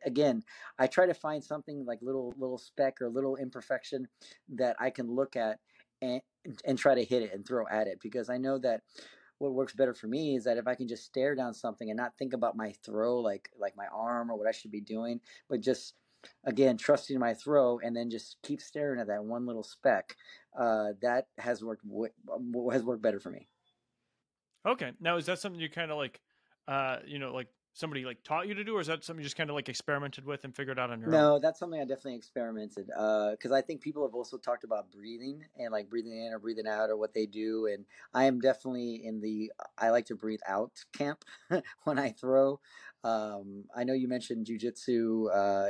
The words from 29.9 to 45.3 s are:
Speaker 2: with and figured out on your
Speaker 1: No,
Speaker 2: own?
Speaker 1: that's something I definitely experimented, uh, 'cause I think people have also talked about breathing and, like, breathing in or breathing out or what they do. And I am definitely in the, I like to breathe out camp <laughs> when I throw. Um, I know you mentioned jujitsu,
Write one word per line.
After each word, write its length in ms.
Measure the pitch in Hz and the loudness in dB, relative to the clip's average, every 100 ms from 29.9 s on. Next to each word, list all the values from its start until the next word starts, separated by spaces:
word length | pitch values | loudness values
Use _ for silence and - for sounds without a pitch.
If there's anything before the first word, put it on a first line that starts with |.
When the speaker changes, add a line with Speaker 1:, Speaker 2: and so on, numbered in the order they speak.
| 143 143 139 135 | -2 -4 -8 -8
Speaker 2:
with 180 | 139 135 | -8 -8
and 100 | 127 | -8
figured 240 | 135 131 | -6 -2
out 100 | 123 | -4
on 100 | 117 | -4
your 120 | 113 | 4
Speaker 1:
No, 20 | 160 | 6
Speaker 2:
own? 240 | 147 147 | 8 8
Speaker 1:
that's 200 | 156 - | 4 0
something 200 | 170 156 | -6 -6
I 60 | 131 | -4
definitely 300 | 131 139 120 | -6 -6 -12
experimented, 760 | - 127 117 110 107 104 95 - | -8 -6 -4 -6 -8 -10 -8 -2
uh, 380 | 107 107 104 107 | 2 2 2 -2
'cause 120 | 123 | 2
I 100 | 135 | 2
think 200 | 135 151 | 0 -6
people 200 | 147 147 139 | -6 -2 -2
have 80 | 120 | -2
also 240 | 120 127 | -6 -8
talked 240 | - 123 | -4 -4
about 280 | 113 107 98 | -2 -4 -4
breathing 560 | 98 107 117 131 151 156 135 | -16 -14 -10 -10 -12 -16 -10
and, 160 | 117 | -4
like, 160 | 107 98 | -4 -2
breathing 260 | 117 113 | -4 -4
in 200 | 113 113 | -8 -8
or 60 | 110 | -6
breathing 260 | 110 110 110 | -6 -4 -2
out 240 | 107 110 | 2 2
or 80 | 110 | 2
what 160 | 107 | 0
they 140 | 110 107 | 0 -2
do. 400 | 107 110 110 107 | -2 -2 0 0
And 180 | 101 101 - - 123 | -2 -8 -20 -4 4
I 80 | 135 | 4
am 140 | 123 | 6
definitely 640 | 131 131 135 127 120 113 113 | 4 2 -2 -4 -4 -6 -6
in 140 | 110 | -6
the, 320 | 107 107 107 - - - | -4 -4 -4 -8 -16 2
I 140 | 113 | 4
like 160 | 120 113 | 4 2
to 80 | 110 | -6
breathe 240 | 110 110 95 | -4 -4 0
out 360 | 98 120 - - | 0 0 -6 -20
camp 300 | - 143 151 - - _ | -4 -4 -4 -12 -20 _
<laughs> 140 | 180 - - | -2 -2 -6
when 160 | 156 139 | 0 2
I 100 | 135 | 0
throw. 480 | 110 127 131 135 143 _ - - _ | -2 4 6 6 2 _ -20 -20 _
Um, 640 | 117 113 107 101 98 101 98 120 | 0 0 0 -6 -10 -12 -10 -4
I 80 | |
know 100 | 127 | 0
you 140 | 131 127 | 0 0
mentioned 400 | 127 - 117 110 | -2 -4 -4 -4
jujitsu, 800 | 113 117 - - 117 113 113 110 | -2 -4 -4 0 2 4 2 2